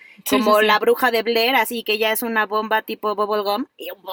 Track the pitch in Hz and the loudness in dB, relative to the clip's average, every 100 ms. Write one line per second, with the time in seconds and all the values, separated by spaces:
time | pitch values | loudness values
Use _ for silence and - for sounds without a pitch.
0 | - - - 262 214 214 214 214 220 240 | -20 -14 -2 0 4 4 4 2 2 2
1 | 254 226 220 226 233 262 220 240 214 214 | 2 0 0 0 2 2 0 -4 -4 -2
2 | 220 220 233 226 208 214 220 220 - 214 | 0 -2 -2 -2 -2 -4 -2 -2 -4 -6
3 | 208 202 208 214 202 208 294 - 170 196 | -4 -2 -2 -2 -2 -4 -6 -12 -16 -14
4 | 185 | -4